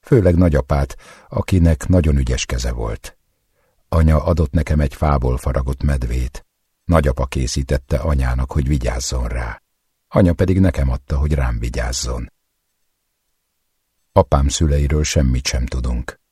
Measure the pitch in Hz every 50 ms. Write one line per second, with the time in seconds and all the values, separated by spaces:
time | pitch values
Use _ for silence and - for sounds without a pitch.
0 | _ - 147 123 92 90 87 85 90 87 76 69 64 - 76 71 69 - - -
1 | - - - - - _ - - 98 - - 92 85 82 80 - - - 92 90
2 | 78 78 71 69 65 62 64 62 - - - 62 60 60 60 58 57 57 55 -
3 | _ - _ _ _ _ _ _ _ _ _ _ _ _ _ _ _ _ - 82
4 | 80 80 78 76 - 82 85 76 80 - - 82 73 - 78 76 76 73 - -
5 | - 76 73 69 62 64 62 64 - 69 65 64 65 65 67 - - 71 71 67
6 | 62 58 58 64 64 64 - - - _ _ _ _ _ _ _ _ - 85 82
7 | 71 67 65 - 65 - - 67 65 62 - 71 69 - 71 64 - _ - 67
8 | - 82 76 67 64 64 64 64 65 - - 78 69 64 76 69 60 57 55 60
9 | 62 - - 64 60 58 58 60 58 58 - - _ _ _ _ _ _ _ _
10 | _ _ - - 95 87 85 - 95 90 92 95 95 90 - - 69 65 64 65
11 | _ _ 73 69 69 73 76 71 65 62 58 57 57 58 60 - 60 60 60 -
12 | - 60 60 60 - - _ _ _ _ _ _ _ _ _ _ _ _ _ _
13 | _ _ _ _ _ _ _ _ _ _ _ _ _ _ _ _ _ _ _ _
14 | _ _ _ 101 92 - - 71 67 71 - - 82 76 71 73 73 71 76 76
15 | 76 - - 82 71 64 64 62 64 - - 64 62 62 - 64 60 60 60 60
16 | 62 - - _ _ _